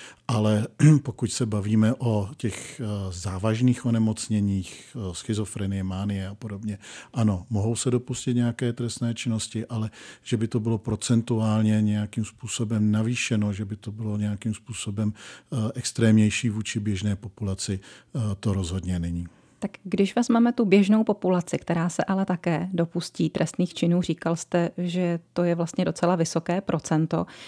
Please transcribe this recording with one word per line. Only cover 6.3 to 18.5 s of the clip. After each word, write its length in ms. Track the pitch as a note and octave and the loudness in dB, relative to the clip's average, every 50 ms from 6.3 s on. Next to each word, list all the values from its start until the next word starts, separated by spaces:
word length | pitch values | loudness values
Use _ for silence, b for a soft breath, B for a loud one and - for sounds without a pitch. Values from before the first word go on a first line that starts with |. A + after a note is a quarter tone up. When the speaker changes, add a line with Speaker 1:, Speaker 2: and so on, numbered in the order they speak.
| G#2 | -10
Speaker 1:
podobně, 440 | - - G#2+ G2+ G2 A#2 G#2 G2+ B B B B B B B | -12 -12 -12 -10 -8 -8 -8 -8 B B B B B B B
ano, 340 | - A#2+ A2 G#2+ G2 F2+ F2+ - | -2 0 2 2 2 0 -2 -2
mohou 260 | A2+ G2+ G#2 A2+ A#2 | -2 0 0 0 0
se 140 | - - C3 | 0 0 0
dopustit 460 | B2 B2 B2 - B2 - - C3+ B2 | 0 0 0 -4 -8 -4 -2 0 2
nějaké 360 | A#2+ A#2+ A#2+ A#2 - B2+ A#2+ | 2 2 2 0 0 -2 -2
trestné 420 | A#2 - A#2+ A2+ - - A#2+ A#2 A2+ | -2 -2 -4 -6 -4 -4 -4 -4 -4
činnosti, 520 | - - B2 A2+ G#2+ - - - A2 A2+ | -4 -2 -2 -2 -2 -2 -4 -6 -6 -6
ale 240 | - A#2+ A2 G#2+ G#2+ B B B B B B | -4 -4 -4 -4 -6 B B B B B B
že 140 | - - B2 | -6 -4 -2
by 120 | G#2+ A2+ G#2+ | -2 0 0
to 120 | - A2+ | -2 -2
bylo 180 | G#2+ A2+ A2+ G#2 | 0 0 -2 -2
procentuálně 1040 | - A2 G#2+ G#2+ - - B2 A#2 A2+ - A#2+ A2 A2 G#2+ G#2+ A2 A2 G#2+ G#2+ G#2+ | -2 -2 -4 -2 0 2 2 2 2 2 0 0 2 2 2 4 4 4 4 4
nějakým 420 | G#2+ G#2 G#2 G#2 G#2 G2+ - A#2 G#2+ | 2 2 2 0 -2 -4 -4 -6 -6
způsobem 680 | - - - - G#2 - - A#2 G#2+ A2+ G#2+ G#2+ G#2 | -6 -8 -12 -10 -8 -6 -4 -2 -2 0 2 2 2
navýšeno, 640 | G#2 A2 A2 A#2 B2 - - - A#2 G#2 G#2 G#2 | 2 2 0 0 -2 -2 -2 0 0 2 2 0
že 120 | G2 G2 G#2+ | -2 -4 -6
by 120 | G2 G#2 | -8 -8
to 160 | - - G#2 | -10 -10 -10
bylo 240 | G#2 A2 A2+ G#2+ G#2 | -10 -8 -6 -4 -2
nějakým 380 | G#2 G#2 G#2 G#2 G2+ - A2 G#2 | -2 -2 -2 -4 -4 -4 -6 -6
způsobem, 580 | - - - G#2+ - - G#2+ G2+ G#2+ A2 G#2 G#2+ B B B B B B - - A#2 A2 A2 - | -6 -10 -14 -12 -10 -8 -6 -4 -2 -2 -2 -2 B B B B B B -8 -4 -4 -2 -4 -4
extrémnější 760 | C3 - - - - A#2 A2 G#2+ A2 G#2+ G#2+ - - - A#2 | -6 -8 -6 0 4 6 8 8 8 8 6 4 2 0 -2
vůči 300 | G#2 A2 G#2+ - - A2+ | -2 -2 -4 -4 -4 -4
běžné 360 | G#2 G#2+ G2+ F#2 G#2+ G#2+ G2+ | -2 -2 -2 -2 0 -2 -2
populaci, 640 | - - G2 - - G#2+ G2 F#2+ - - - G2 G2 B B B B B _ - C#3+ A2 G#2 G2 G2+ | -4 -6 -12 -10 -6 -6 -4 -4 -4 -4 -4 -4 -6 B B B B B _ -6 -4 -2 -2 -4 -2
to 120 | - A2 | -2 0